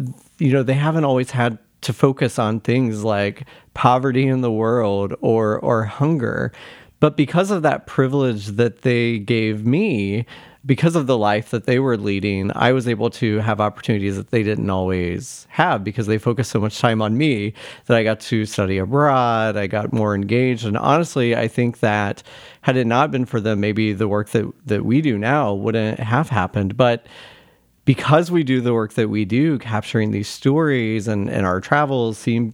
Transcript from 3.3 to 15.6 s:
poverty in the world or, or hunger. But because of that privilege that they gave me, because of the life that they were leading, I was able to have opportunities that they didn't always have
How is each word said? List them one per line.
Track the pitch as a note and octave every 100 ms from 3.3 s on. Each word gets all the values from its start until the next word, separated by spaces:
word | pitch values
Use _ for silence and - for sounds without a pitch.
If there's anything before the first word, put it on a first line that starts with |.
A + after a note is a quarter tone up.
| - - - _
poverty | - B2 B2+ C3+ B2+ C3+
in | C3
the | B2
world | A2 A2+ A#2+ G#2+ G2 G2+ -
or, | B2+ A2+ G#2+ -
or | - A2+
hunger. | G#2+ - C#3+ D#3+ - - A#2+ - - - - _
But | D3+ D3
because | C#3 F3 G3
of | F#3+
that | D3+ C#3 -
privilege | - C3 C#3+ B2+ G#2+ G2+
that | G2+ A#2+ -
they | C3 A#2+ A#2 A2+
gave | G2+ A#2 A2 G#2+
me, | A2 D3+ A3 A2+ G2 G#2 A#2 - - - C#3
because | C3 E3
of | E3 C3
the | A#2+
life | G#2 G#2+ -
that | A#2
they | - B2
were | C3+ A2+
leading, | G#2 G2 G2+ G2 F#2+
I | - A#2+
was | C3 A#2+
able | G#2+ A#2
to | - A2+ G#2
have | A2 G#2
opportunities | G#2 - - G#2+ G2+ G2
that | -
they | A#2
didn't | G#2 G#2+ G2
always | F#2+ F#2 F#2 F2 F#2 B2+ - -
have | -